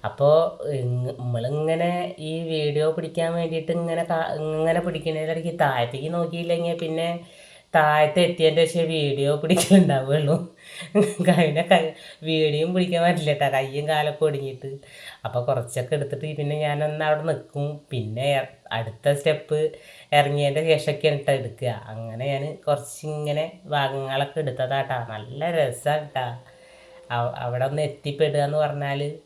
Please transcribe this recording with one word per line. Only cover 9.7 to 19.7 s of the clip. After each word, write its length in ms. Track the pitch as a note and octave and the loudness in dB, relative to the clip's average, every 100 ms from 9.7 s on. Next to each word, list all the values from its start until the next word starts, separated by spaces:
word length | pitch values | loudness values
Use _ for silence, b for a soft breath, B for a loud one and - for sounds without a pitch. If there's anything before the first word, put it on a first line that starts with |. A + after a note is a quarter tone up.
| F#3+ E3 C3+ C3 D3 C#3+ E3+ F3+ - B B B G#3 C#3+ - | 8 8 4 2 2 2 0 -2 -14 B B B 2 2 2
കഴിഞ്ഞ 360 | F3+ E3+ D#3+ D3 | 4 4 4 2
കൈ-, 280 | F3 F3+ D#3+ B B B | 4 4 4 B B B
വീഡിയോയും 480 | D#3+ D#3+ D#3 D3 E3 | -2 2 2 2 0
പിടിക്കാൻ 300 | F#3 F3+ E3+ | 2 2 4
പറ്റില്ല 300 | E3+ D#3+ D3+ | 4 4 0
ട്ടാ, 140 | C#3+ C#3 | 2 2
കയ്യും 340 | C3 C3+ C3+ D3+ | 2 -2 -4 0
കാലൊക്കെ 380 | D3+ D3+ D3 | 0 0 0
ഒടുങ്ങിയിട്ട്. 460 | D#3 C#3 C3+ C3 C#3 C#3 B B B B | 0 0 -6 -8 -10 -12 B B B B
അപ്പൊ 160 | - B2 | -6 -4
കുറച്ചൊക്കെ 520 | B2 B2+ A2 C3 A#2 | 0 -2 -2 -6 -2
എടുത്തിട്ട് 320 | D3+ C#3 C#3 D#3 D3 | -2 -2 -6 -8 -6
പിന്നെ 200 | D3 D3+ | -4 -2
ഞാനൊന്ന് 460 | D3+ D3 D3+ D3+ | -2 -2 -2 -2
അവിടെ 200 | D#3 D3+ | 0 0
നിൽക്കും. 440 | D#3+ C#3+ - C#3+ C#3+ D3 _ | 0 -4 -6 -6 -6 -6 _
പിന്നെ 420 | C3 G#2+ A2 C#3 C#3 - - - | -6 -6 -2 0 0 -2 -12 -8
അടുത്ത 420 | A2+ A2+ - C#3+ | -6 -6 -2 0
സ്റ്റെപ്പ് 460 | C#3+ D#3+ D3 - D3+ D#3 | 2 2 0 -2 -2 -2